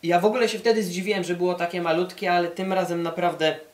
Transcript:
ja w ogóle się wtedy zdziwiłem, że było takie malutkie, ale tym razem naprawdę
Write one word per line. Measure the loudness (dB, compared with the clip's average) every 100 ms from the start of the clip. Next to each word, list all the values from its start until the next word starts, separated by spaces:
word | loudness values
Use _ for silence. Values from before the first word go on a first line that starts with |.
ja | 4 4
w | 4
ogóle | 2 0
się | 0
wtedy | 2 2
zdziwiłem, | 0 -4 -2 -2
że | -2 0
było | 0
takie | 0 -2 -2
malutkie, | 0 0 0 -2 0
ale | 2 0
tym | -4 -2
razem | 0 0 -2
naprawdę | -4 0 -2 2 0 0 -10